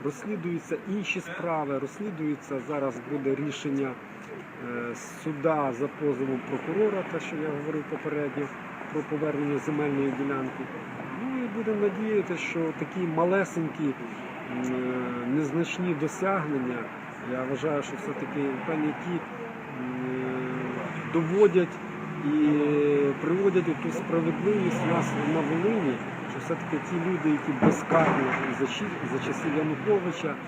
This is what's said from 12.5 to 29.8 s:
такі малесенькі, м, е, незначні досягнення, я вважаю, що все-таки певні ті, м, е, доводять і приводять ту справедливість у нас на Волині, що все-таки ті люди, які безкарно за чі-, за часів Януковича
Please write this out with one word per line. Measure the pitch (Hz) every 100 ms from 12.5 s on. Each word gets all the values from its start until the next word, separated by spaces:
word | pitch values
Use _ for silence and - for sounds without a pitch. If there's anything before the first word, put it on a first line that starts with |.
| 170 160 151
такі | 156 190 175 156
малесенькі, | 170 196 185 - 160 151
м, | 151 131 117 - - - - 123
е, | 127 127 127 127 123 123 120 139
незначні | 151 156 170 - 180 156
досягнення, | 151 - 185 196 151 139 123 120 110 - - - 117
я | 127 131
вважаю, | 135 151 147
що | 135 143
все-таки | - 143 - 151 139 131 -
певні | 160 151 143 170
ті, |
м, | 170
е, | - - - - - 135 127 127 127 127 127 127 127 127 127 - - - -
доводять | 165 160 190 208 180 175 - - - - 151 151
і | 151 151 147 147 147 147 143 143 135
приводять | 156 180 196 185 170 151
ту | 170
справедливість | - - 170 160 151 180 208 180 160 160
у | 165
нас | - 147 147
на | 160
Волині, | 143 160 190 220 156 117 - - -
що | 139
все-таки | 127 165 - 151 -
ті | 180 165
люди, | 180 156
які | 147 - 135 -
безкарно | - - 165 160 143 131 127 135 123
за | 135
чі-, | - 208 170 127
за | 127 127
часів | - 160 147
Януковича | 156 143